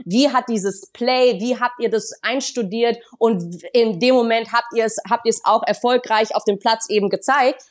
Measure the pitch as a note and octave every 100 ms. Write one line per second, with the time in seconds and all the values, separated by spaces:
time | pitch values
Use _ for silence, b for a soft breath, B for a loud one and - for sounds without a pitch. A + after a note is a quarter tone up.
0 | F3 G#3+ C#4+ C4 - A3+ F#3+ F#3 - -
1 | A#3+ B3+ B3 G3 A#3 A#3 A#3+ - A3+ G#3+
2 | G3+ - G#3+ C4 C4 B3 G3 A3+ A#3 A#3
3 | B B A#3 G3 E3+ E3+ - A#3+ A3+ F3
4 | B3 B3+ A#3 A3+ A3+ A#3 A#3 A#3 A3 -
5 | F#3 A#3 A3+ G#3+ - A3 - G3+ A#3+ B3
6 | - A3 A3+ - - G3+ - E3+ - G#3
7 | G3 F#3+ - C#4 B3+ - -